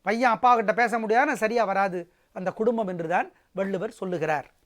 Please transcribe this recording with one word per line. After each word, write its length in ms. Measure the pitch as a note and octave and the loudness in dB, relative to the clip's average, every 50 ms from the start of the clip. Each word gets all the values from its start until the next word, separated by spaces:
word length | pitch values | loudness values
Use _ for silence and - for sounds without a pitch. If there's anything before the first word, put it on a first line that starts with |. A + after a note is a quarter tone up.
பையன் 300 | _ F#3+ G#3+ A#3 C4 A#3+ | _ -2 0 2 2 2
அப்பா 240 | A3 - - B3 B3 | 2 4 4 4 4
கிட்ட 180 | A3+ G#3+ G3 G#3+ | 4 4 0 2
பேச 260 | A3+ A#3+ A3 A3+ A#3 | 2 0 0 0 -4
முடியாதுன்னா 340 | A3 G#3 A3 A#3+ C#4+ D4+ C4+ | 0 2 2 2 4 2 0
சரியா 300 | G3 A3 A3 A#3+ A#3+ A3 | -2 -2 0 0 0 0
வராது 500 | F#3+ G3 G3 G3 G3 F3+ F3+ E3+ _ _ _ _ _ _ | 0 2 0 0 0 -2 -6 -10 _ _ _ _ _ _
அந்த 180 | G3+ F#3 F#3 | -6 -6 -6
குடும்பம் 360 | - - A3 A#3+ A#3 A3+ G#3+ | -4 0 0 0 0 0 -2
என்றுதான் 440 | F#3 F#3 E3 E3+ D#3+ F3 G3+ C4 - _ _ _ _ | -4 -4 -6 -2 0 0 0 0 -2 _ _ _ _
வள்ளுவர் 400 | _ F#3 G3 G3 G3 F3+ F#3 A#3 | _ -6 -4 -4 -4 -4 -6 -6
சொல்லுகிறார். 600 | - - G3 F#3 F3+ D#3 D#3 D#3 D#3 C#3+ C3 - _ _ _ | -8 -8 -6 -6 -4 -2 -2 -2 -2 -2 -4 -10 _ _ _